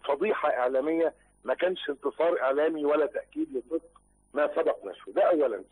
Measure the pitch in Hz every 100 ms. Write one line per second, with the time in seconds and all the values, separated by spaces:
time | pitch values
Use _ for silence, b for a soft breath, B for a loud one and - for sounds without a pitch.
0 | - 143 214 - 151 127 127 131 151 165
1 | 160 b b _ 117 131 180 185 - 139
2 | 139 - 165 - 127 139 160 156 143 151
3 | 143 - - 151 160 131 - - - _
4 | _ _ _ 139 147 160 160 - 98 -
5 | - 285 605 - 131 101 95